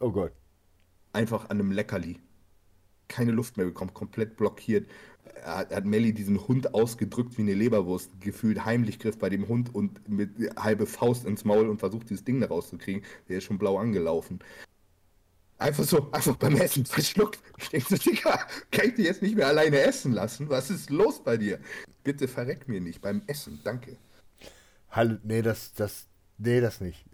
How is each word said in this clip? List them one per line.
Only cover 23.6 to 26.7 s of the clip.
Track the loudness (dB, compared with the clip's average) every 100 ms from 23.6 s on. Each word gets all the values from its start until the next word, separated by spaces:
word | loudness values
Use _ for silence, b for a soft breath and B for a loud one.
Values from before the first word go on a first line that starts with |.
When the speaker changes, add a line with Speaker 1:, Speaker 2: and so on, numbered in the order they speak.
Speaker 2:
danke." | -8 -8 -10 -20 -20 -20 -20 _ B B B B B
Speaker 1:
Hallo, | 0 2 0
nee, | -2 0
das, | 0 -2 -6
das, | -6 -6 -6 -20 _ _ -6
nee, | 0 2
das | 2